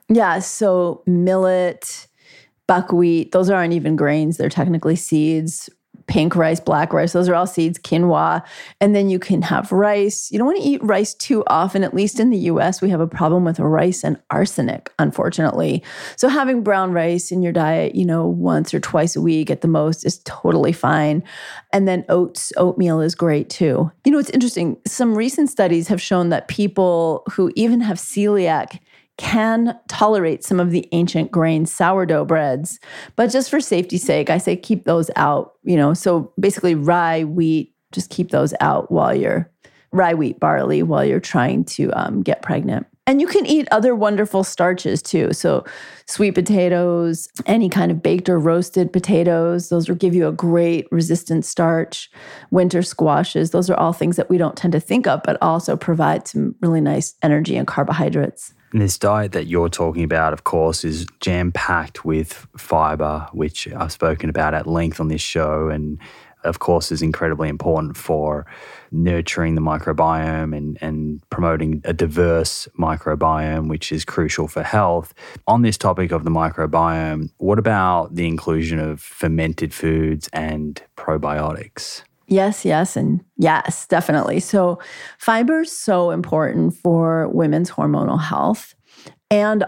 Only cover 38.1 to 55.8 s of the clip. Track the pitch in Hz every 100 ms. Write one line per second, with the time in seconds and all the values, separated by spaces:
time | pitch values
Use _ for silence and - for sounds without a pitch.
38.1 | - 170 139 151 - 147 - - 170 -
39.1 | 139 - - 165 _ _ _ _ 185 175
40.1 | 165 135 - 156 147 131 147 165 147 139
41.1 | 139 - - 123 131 165 - - - -
42.1 | - - - - - 180 120 - _ -
43.1 | 277 359 403 - 302 269 220 247 233 208
44.1 | 208 214 196 190 - 175 180 - 160 -
45.1 | 175 - - 165 135 - - - - -
46.1 | - 202 190 180 208 180 175 175 170 170
47.1 | 165 - - - 220 190 - 175 165 165
48.1 | 175 180 175 156 170 180 185 175 185 185
49.1 | 175 175 165 170 175 175 170 165 175 185
50.1 | 175 156 160 175 170 170 165 - 165 165
51.1 | 175 - 165 - - 165 165 - - -
52.1 | - - - - 180 180 175 180 - 156
53.1 | 147 175 156 165 175 180 - 165 170 170
54.1 | 175 - 180 160 - 180 160 - 240 -
55.1 | 139 - - 165 165 - 160